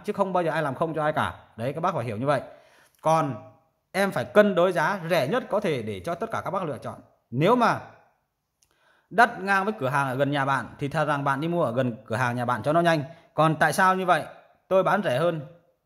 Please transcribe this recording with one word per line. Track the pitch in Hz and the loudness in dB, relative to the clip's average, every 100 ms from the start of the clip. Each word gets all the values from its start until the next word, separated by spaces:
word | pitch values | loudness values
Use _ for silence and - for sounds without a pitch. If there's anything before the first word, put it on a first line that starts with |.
chứ | - | -6
không | 208 196 | -2 0
bao | 185 | 0
giờ | 165 | -2
ai | 151 | -2
làm | 147 | -2
không | 127 165 | -2 -4
cho | 156 | -2
ai | 151 | -2
cả. | 151 101 - - - | 0 -2 -4 -16 -8
Đấy, | 120 | -6
các | 147 | -2
bác | 175 | -4
phải | 160 | -2
hiểu | 120 107 | -6 -4
như | 139 | 0
vậy. | 135 - - _ _ _ _ | -2 -2 -20 _ _ _ _
Còn | 156 160 147 110 - _ _ _ _ | 0 2 0 -6 -12 _ _ _ _
em | 185 196 | -2 -2
phải | 185 | -2
cân | 117 202 202 | 2 4 6
đối | 175 185 | 6 2
giá | 170 156 196 165 | 2 0 -2 0
rẻ | 175 139 | 0 2
nhất | 240 254 | -2 -2
có | 196 | -2
thể | 208 135 | 0 -2
để | 107 98 | -4 -6
cho | 160 | -6
tất | 175 220 | -6 -6
cả | 110 | -6
các | 147 | -4
bác | 190 | -4
lựa | 175 113 | -6 -8
chọn. | 123 - - _ - | -10 -14 -18 _ -8
Nếu | 120 170 247 | 2 4 4
mà | 214 147 - - _ _ _ _ _ _ _ _ _ _ - | 4 0 -6 -20 _ _ _ _ _ _ _ _ _ _ -4
đắt | 180 233 170 | 2 2 2
ngang | 190 196 | 0 0
với | 190 214 | 0 -4
cửa | 127 | -2
hàng | 143 139 | 0 0
ở | |
gần | 131 139 | 0 0
nhà | 143 | 0
bạn | 135 135 110 - | 0 -2 -4 -8
thì | 143 | -6
thà | 151 | -2
rằng | 151 143 | -2 0
bạn | 139 135 | 0 -2
đi | 160 | -2
mua | 170 | -2
ở | 135 | 0
gần | 117 123 113 | 0 -2 -4
cửa | - 113 | -6 -2
hàng | 127 123 | -2 -2
nhà | |
bạn | 120 120 | -2 -2
cho | 139 | 0
nó | 165 | 2
nhanh. | 170 160 139 - _ | 4 2 -2 -14 _
Còn | - 156 156 | 0 2 4
tại | 160 | 2
sao | 147 185 | 4 2
như | 185 180 | 2 2
vậy? | 160 120 - _ _ - | 2 0 -14 _ _ 0
Tôi | 190 | 2
bán | 170 190 | 4 2
rẻ | 170 127 | 0 0
hơn | 175 160 135 - _ _ | 0 -2 -8 -18 _ _